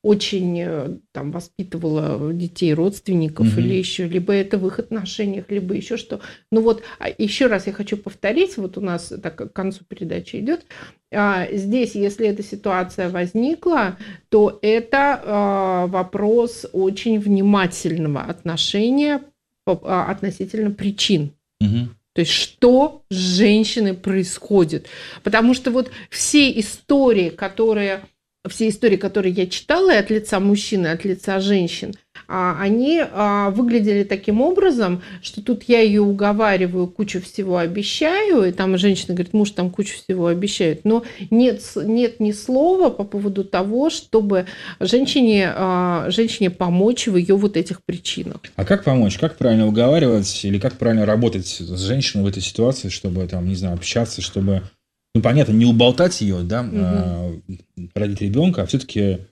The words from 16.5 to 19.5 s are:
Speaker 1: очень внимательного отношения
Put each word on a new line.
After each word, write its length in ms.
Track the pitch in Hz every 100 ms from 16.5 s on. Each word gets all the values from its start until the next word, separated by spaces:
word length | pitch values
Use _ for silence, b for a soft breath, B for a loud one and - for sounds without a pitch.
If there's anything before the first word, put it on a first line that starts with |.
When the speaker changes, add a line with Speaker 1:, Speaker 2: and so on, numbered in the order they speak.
| - -
Speaker 1:
очень 460 | 180 190 202 233 214
внимательного 1000 | 202 196 196 202 180 - 175 160 156 143
отношения 960 | - 170 170 160 - 202 226 269 294 285 285 _ _